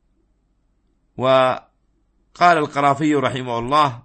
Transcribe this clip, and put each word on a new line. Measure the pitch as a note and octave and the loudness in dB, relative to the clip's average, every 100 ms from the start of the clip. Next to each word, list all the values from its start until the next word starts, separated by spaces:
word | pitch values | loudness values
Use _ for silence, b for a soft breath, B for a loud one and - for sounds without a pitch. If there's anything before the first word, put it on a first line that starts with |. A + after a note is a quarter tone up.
| _ _ _ _ _ _ _ _ _ _ _ - | _ _ _ _ _ _ _ _ _ _ _ -6
وقال | B2+ C3 B2+ - _ _ _ _ _ _ _ - F3 D#3+ | 0 2 2 -2 _ _ _ _ _ _ _ 0 2 2
القرافي | D3 C#3+ C#3+ C3+ D#3 | 0 -2 0 0 0
رحمه | D3 B2+ B2+ B2+ A#2 | 0 -2 -6 -8 -6
الله: | A#2+ D3 C#3+ A#2 | -2 0 0 -4